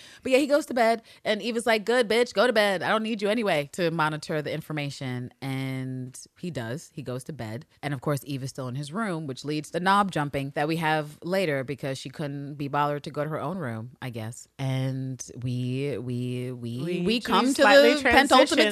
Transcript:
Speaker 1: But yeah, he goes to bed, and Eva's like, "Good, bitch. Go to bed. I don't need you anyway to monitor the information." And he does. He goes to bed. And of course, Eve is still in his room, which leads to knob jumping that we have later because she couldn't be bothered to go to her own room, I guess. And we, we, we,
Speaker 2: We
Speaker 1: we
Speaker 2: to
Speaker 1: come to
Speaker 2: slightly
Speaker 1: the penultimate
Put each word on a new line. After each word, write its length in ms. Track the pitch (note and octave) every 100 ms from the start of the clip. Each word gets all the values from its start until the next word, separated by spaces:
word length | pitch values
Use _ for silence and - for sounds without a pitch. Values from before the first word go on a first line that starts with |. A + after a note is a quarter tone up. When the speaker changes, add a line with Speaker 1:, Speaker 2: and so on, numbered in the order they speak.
| - -
Speaker 1:
But 80 | B3+
yeah, 60 | C4
he 60 | D4
goes 180 | C#4+ D4+
to 60 | B3+
bed, 260 | A3+ A3+ - - -
and 160 | G#3+
Eva's 240 | G3+ A#3 A#3
like, 200 | A3 G3
"Good, 220 | B3 G#3+
bitch. 260 | A3 B3 -
Go 100 | A#3+
to 60 |
bed. 280 | A3+ G#3 F#3
I 60 | C#3+
don't 140 | G#3+
need 160 | A3 A3+
you 80 | G3+
anyway 400 | A3+ G#3 D#3 C#3+
to 160 | - E3+
monitor 500 | E3 D#3 D3+ - D#3
the 80 | C#3+
information." 760 | D3+ - D#3 C#3+ C3+ C3 B2 B2 -
And 760 | C3+ C3+ C3 C3 C3 B2+ B2+ - - _
he 100 | F3+
does. 400 | C#3 - E3 -
He 100 | -
goes 200 | B2 B2+ -
to 80 |
bed. 320 | C#3+ A2 A2+ - _
And 100 | D3
of 80 | C#3
course, 200 | - C#3+ -
Eve 160 | C#3
is 60 | C3
still 180 | - B2+
in 40 | B2+
his 160 | C#3+
room, 360 | F3 A3 E3 D3+
which 180 | B2+ C#3+
leads 240 | D3+ D3
to 80 | E3+
knob 300 | F#3 G3+ G3+
jumping 400 | E3 C#3+ C#3 C#3 D3+
that 120 | D3+
we 100 | E3
have 420 | D#3+ D#3 D3 D3+
later 400 | E3 F#3+ F3 C#3+
because 340 | B2+ C#3 C#3 C3+
she 100 | C#3
couldn't 460 | - D3 C#3+ C#3+ C#3+
be 120 | C#3+
bothered 340 | C#3+ D3 D3
to 80 | D#3+
go 120 | D3
to 60 | D3
her 100 | D3+
own 200 | C3+ F#3+
room, 320 | C3+ A2+ A#2+ -
I 80 | B2+
guess. 380 | A2+ A2 B2 - -
And 680 | C3+ C3 C3 C3 C3 B2+ - -
we, 520 | B2 B2 B2 B2+ C#3+ G#2+
we, 520 | B2 B2 B2 B2 B2+
we, 280 | B2 A#2 A#2+
Speaker 2:
We 200 | D#3+ F3+
Speaker 1:
we 180 | F3 A#3
Speaker 2:
to 80 | -
Speaker 1:
come 260 | F#3 B3
to 80 | C#4
Speaker 2:
slightly 320 | A#3+ C#4 A#3+ C#4+
Speaker 1:
the 60 |
penultimate 480 | C4 A#3+ C#4 C4+ D4+ E4 G#3+